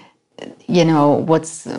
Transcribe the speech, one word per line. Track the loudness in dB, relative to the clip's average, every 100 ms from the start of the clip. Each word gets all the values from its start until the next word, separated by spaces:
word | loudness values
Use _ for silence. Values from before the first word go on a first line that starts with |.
| -20 _ _ -20 -20 -16 -2
you | 2
know, | 2 4 2
what's, | 2 2 0 -2 -12 -14